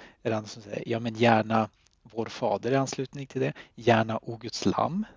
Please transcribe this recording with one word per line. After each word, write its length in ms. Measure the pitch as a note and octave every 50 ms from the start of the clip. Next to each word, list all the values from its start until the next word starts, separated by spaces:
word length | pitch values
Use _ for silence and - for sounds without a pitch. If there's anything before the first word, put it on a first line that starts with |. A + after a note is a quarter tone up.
| - - _ _
är 80 | _ A#2
det 60 | A2
andra 120 | G#2+ G#2+ G2+
som 140 | - A#2+
säger, 200 | G#2+ G2+ G#2 - -
ja, 140 | - A2+ A2+
men 140 | A#2 A#2 A2
gärna 540 | A2 A#2+ A#2 A2+ A2 G#2+ A2 A2+ A2 G#2+ - - _ _ _ _ _
Vår 240 | _ A#2+ - A2+ A2+
Fader 460 | G#2 - - B2+ G#2+ G#2 G2 A2 A#2
i 40 | C3+
anslutning 500 | C3+ C3+ C3 - - C3+ - - C#3+ C3+
till 140 | - - C3
det, 120 | C3 C#3+ D#3 - - - _
gärna 440 | - A2+ A2+ A2+ A2+ A2+ A2 A2 -
O 140 | - - A#2
Guds 300 | A2 A#2 A2 - - -
lamm, 400 | G2+ F2+ - A2 B2 D#3+ G3 G#3+ - -